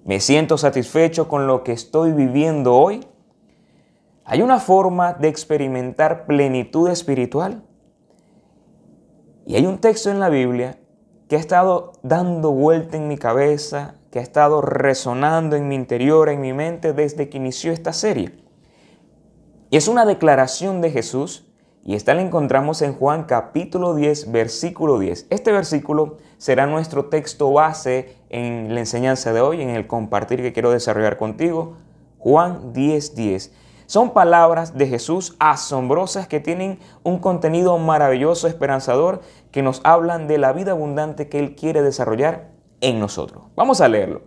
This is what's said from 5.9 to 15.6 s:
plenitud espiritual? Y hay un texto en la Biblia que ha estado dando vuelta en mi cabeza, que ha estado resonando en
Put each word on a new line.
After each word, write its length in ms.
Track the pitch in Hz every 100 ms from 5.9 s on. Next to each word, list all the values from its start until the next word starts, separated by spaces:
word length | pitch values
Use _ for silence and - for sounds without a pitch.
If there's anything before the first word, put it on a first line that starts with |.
| 127 156 - -
plenitud 640 | 147 139 127 120 160 175
espiritual? 720 | 175 - 135 123 143 185 226 - _ _ _ _ _ _ _ _ _ _ _ _ - _ _ _ _ -
Y 80 |
hay 120 | 104 170
un 120 | 190
texto 320 | 226 220 202
en 80 | 196
la 100 | 190
Biblia 520 | 143 123 123 127 - _ _ _ _ _
que 80 | 151
ha 20 |
estado 540 | 160 180 185 180 - -
dando 500 | 131 160 180 175 156
vuelta 440 | 135 147 165 160 156
en 120 | 151
mi 100 | 143
cabeza, 800 | 120 120 143 147 147 143 143 - _
que 100 | 123
ha 20 |
estado 400 | 123 - 147 151
resonando 920 | 143 139 139 131 127 123 143 160 160
en 120 | 147